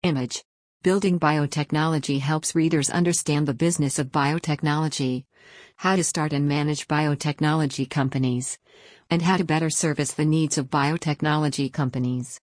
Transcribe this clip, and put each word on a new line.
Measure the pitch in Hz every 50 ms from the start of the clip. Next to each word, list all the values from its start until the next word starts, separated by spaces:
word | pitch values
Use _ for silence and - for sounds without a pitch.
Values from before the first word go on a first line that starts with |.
| -
Image. | 180 156 135 123 120 - - - _ _ _ _ _ _ _ _
Building | 180 185 202 196 196 180 170
Biotechnology | 156 151 151 151 147 143 - 156 147 - - 151 156 160 160 151 - - 143 139
helps | 135 143 156 156 151 - -
readers | 170 160 160 165 151 139 -
understand | - 175 175 175 175 - - - 147 147 151 143
the | 135
business | 120 160 170 170 - 147 139 - -
of | 143 131
biotechnology, | - 151 139 139 151 165 - 165 151 - - 151 147 151 156 156 - - 139 127 127 127 135 _ _ _ - - - - - - _
how | - - 185 190
to | 185 165
start | - - 175 156 151
and | 151 139 143
manage | 147 143 147 147 151 151 143 -
biotechnology | _ 156 151 156 147 147 143 - 156 143 - 156 151 151 160 156 139 - - 135 131
companies, | - 147 135 131 - 135 131 127 123 123 131 - - - _ _ - - - - - - _ _
and | 170 170
how | 165 180 190
to | 180 180
better | 151 151 160 165 160
service | - - - 160 147 - 147 -
the | - - 151
needs | 156 156 160 160 147 -
of | 156 135 135
biotechnology | - 147 139 143 156 165 - 160 143 - - 151 151 151 151 147 135 - 139 131
companies. | - - 143 127 - 131 127 123 127 127 123 - - - _ _